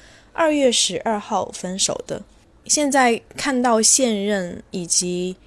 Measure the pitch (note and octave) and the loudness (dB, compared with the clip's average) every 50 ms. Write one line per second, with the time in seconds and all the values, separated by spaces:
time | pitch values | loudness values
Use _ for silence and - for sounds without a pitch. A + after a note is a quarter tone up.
0 | - - - - - - - - E4 D#4 D4+ D4 C4+ B3 A3 - - - F3+ - | -20 -20 -20 -20 -20 -10 -4 -2 0 0 2 4 2 2 4 2 0 -2 -2 -4
1 | - A3+ A3 G#3 - - G#3+ F#3 - - - - - F3+ F#3 G3+ - - - - | -2 -2 -2 -2 -4 -4 -4 -4 -4 -4 -8 -10 -10 -8 -4 -4 -2 -2 -4 -6
2 | - - - - G3+ - - - _ _ _ _ - - - D4+ D4 C#4 C4+ C4+ | -8 -10 -10 -10 -12 -16 -20 -20 _ _ _ _ -4 -2 0 0 2 2 4 4
3 | B3+ A#3+ A3+ - - - - - - C#4+ C4 B3 B3 B3 A3+ A3 G#3+ - - - | 4 4 2 0 -4 -10 -10 -6 -4 -2 0 2 2 2 4 4 4 4 4 4
4 | C4 A#3 G#3+ G3+ G3 G#3 G#3 G3 F3+ F3 - - - _ - F#3 F3 D#3+ - - | 4 2 0 0 0 0 0 -2 -2 -4 -8 -12 -12 _ -8 -8 -4 -2 -2 0
5 | F3+ F3+ F3+ F3+ F3+ F#3 F#3 - - | 0 0 -2 -2 -2 -4 -6 -8 -16